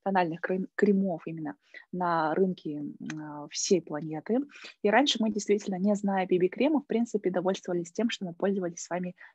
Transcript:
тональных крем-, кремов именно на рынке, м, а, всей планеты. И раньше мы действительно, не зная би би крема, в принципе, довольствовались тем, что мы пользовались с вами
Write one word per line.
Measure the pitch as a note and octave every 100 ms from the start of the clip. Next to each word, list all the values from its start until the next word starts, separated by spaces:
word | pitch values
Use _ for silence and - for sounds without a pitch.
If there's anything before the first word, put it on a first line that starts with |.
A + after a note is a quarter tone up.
тональных | G3 F#3+ E3+ E3+
крем-, | - F#3 F#3+ -
кремов | G3+ G3 F#3+ D#3+ -
именно | E3 D3+ - _ - -
на | F3 F3 E3 D#3 E3
рынке, | F#3+ E3+ D#3+
м, | D3 D3 - - D#3
а, | D3+ D3 D3
всей | - - F3+
планеты. | - D3+ D#3 D#3 - A#3 C#4+ - - -
И | G3+
раньше | A3 C#4+ -
мы | A3
действительно, | G#3 - G#3 G3+ F#3
не | G3+ G3+
зная | G3 G3 F#3
би | F3+
би | F3+
крема, | - C#4+ D4
в | -
принципе, | A3+ A#3+ G#3 F#3
довольствовались | F3+ F3+ F#3+ - F3 E3+
тем, | - A#3
что | - F3+
мы |
пользовались | E3+ G3 G3 F3 F3
с | -
вами | F3 F3+ - -